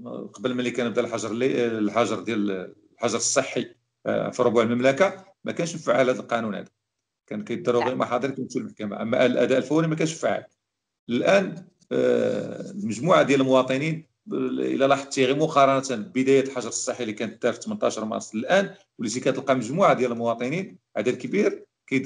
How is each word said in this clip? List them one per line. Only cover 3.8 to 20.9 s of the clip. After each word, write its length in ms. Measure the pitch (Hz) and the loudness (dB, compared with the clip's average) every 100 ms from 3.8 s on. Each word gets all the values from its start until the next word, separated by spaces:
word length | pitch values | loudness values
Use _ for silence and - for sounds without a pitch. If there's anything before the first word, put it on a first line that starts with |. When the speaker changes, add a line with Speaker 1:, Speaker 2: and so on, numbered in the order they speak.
| _ _ 110 | _ _ -4
Speaker 1:
آه، 240 | 110 110 | -2 -2
في 120 | 101 | 0
ربوع 200 | 120 113 | 2 4
المملكه، 640 | 113 120 127 139 190 - - _ | 2 2 2 4 2 0 -14 _
ما 80 | - | -8
كانش 220 | - 170 | -4 -4
مفعل 360 | - - 123 127 | -4 0 2 2
هذا 100 | 127 | 0
القانون 340 | - 117 110 | -2 -4 -4
هذا، 140 | 95 92 _ _ _ _ _ - | -6 -10 _ _ _ _ _ -12
كان 180 | 104 | -10
كيداروا 360 | 101 117 - 120 | -6 -4 0 0
غير 100 | 123 | 0
Speaker 2:
نعم. 80 | 127 | 0
Speaker 1:
محاضر 320 | 117 120 131 | -2 0 -2
كيمشيو 320 | 131 123 123 | -4 -6 -6
للمحكمه، 400 | 107 - 107 98 | -8 -8 -8 -6
اما 240 | 110 127 127 | -2 2 4
الاداء 320 | 123 120 131 | 4 2 2
الفوري 280 | - 151 165 | 2 2 2
ما 80 | |
كانش 200 | 156 160 | 0 -2
فعال. 300 | - 117 98 - _ _ _ _ _ - | -2 -2 -2 -6 _ _ _ _ _ -4
الان، 580 | 120 135 196 185 160 - _ - | 0 4 4 2 -4 -14 _ -6
آه، 680 | 131 127 120 113 - - - | 0 2 2 2 -2 -6 -8
المجموعه 600 | - - 104 110 151 165 | -10 -8 -6 -2 2 4
ديال 180 | 120 135 | 6 4
المواطنين 680 | 131 131 127 131 160 160 - _ - | 6 4 4 0 -2 -4 -8 _ -8
الى 540 | 151 127 131 131 127 135 | -4 -2 -2 -2 2 4
لاحظتي 380 | 139 - 135 | 2 0 0
غير 120 | 127 147 | 2 2
مقارنه 600 | 156 143 135 135 131 117 | 2 6 6 4 0 -4
ببدايه 440 | 98 127 131 139 | -4 0 4 4
الحجر 280 | 135 127 113 | 4 -2 -6
الصحي 340 | - - 117 | -6 -6 -4
اللي 120 | 113 | -6
كانت 280 | 107 113 - | -4 -6 -2
دار 100 | 120 | -2
في 80 | 110 | -2
ثمنطاش 380 | - 107 123 110 | -6 -2 -2 -2
مارس 360 | 107 110 - | -4 -6 -6
الان، 400 | 110 123 185 185 - _ - | -6 2 2 2 -4 _ -8
وليتي 220 | 113 120 | -6 -2
كتلقى 340 | 139 - - | -2 -2 0
مجموعه 400 | 131 110 160 180 | 0 0 2 4
ديال 180 | 123 123 | 4 0
المواطنين 680 | 117 117 113 123 165 190 - _ | -2 -2 -2 -4 -4 -6 -14 _